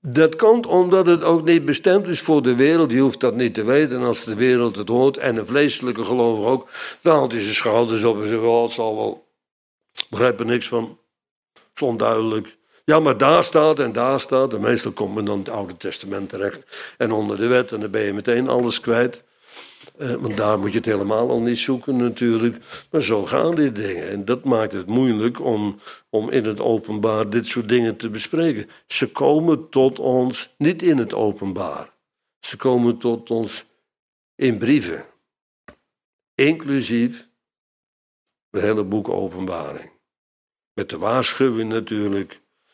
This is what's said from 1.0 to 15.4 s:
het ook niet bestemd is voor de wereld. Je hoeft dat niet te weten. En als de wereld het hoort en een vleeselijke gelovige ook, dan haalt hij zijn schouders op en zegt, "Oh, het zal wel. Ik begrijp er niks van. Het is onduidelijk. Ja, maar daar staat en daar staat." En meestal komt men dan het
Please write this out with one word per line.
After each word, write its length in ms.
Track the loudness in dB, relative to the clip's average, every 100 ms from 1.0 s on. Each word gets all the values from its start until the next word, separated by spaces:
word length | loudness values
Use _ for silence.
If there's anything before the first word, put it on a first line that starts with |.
| 6
het 180 | 4
ook 200 | 4 2
niet 220 | 4 4 2
bestemd 420 | 0 4 2 2
is 140 | -4
voor 220 | 2 2
de 120 | 4 4
wereld. 360 | 4 4 2
Je 80 | 4
hoeft 200 | 2 2
dat 160 | 0 0
niet 180 | -2
te 100 | -2
weten. 340 | 2 2 2 0
En 60 |
als 200 | -2 -2
de 120 | -4 0
wereld 400 | 2 4 2 -2
het 120 | -2
hoort 300 | 2 2 2
en 180 | -4 -4
een 120 | -2
vleeselijke 560 | 0 0 0 -6 -6
gelovige 440 | -2 0 2 2 0
ook, 220 | -2 -4 -14 -12 -2
dan 140 | 2 4
haalt 160 | 2
hij 100 | -2
zijn 120 | -2
schouders 500 | -2 2 2 2 2
op 180 | 0 0
en 60 | -2
zegt, 140 | 0
"Oh, 220 | 2 2
het 80 | 0
zal 240 | -2 -4 -2
wel. 320 | -4 -6 _ _ _ _ _ _ _
Ik 120 | -12 -10
begrijp 300 | 0 0 0
er 60 | -2
niks 220 | -2 -2
van. 320 | -4 -4 -12 _ _ _ _ _
Het 100 | _ _ -4
is 60 |
onduidelijk. 760 | -2 0 0 0 0 -4 -6 _ _ _ 2
Ja, 140 | 4
maar 180 | 4 4
daar 260 | 4 4
staat 360 | 4 4 4 2
en 120 | -2
daar 280 | 0 0 0
staat." 340 | 0 0 2
En 80 | 0
meestal 300 | 0 0 -2
komt 240 | -6 -6 -4
men 100 | -4
dan 140 |
het 100 | -4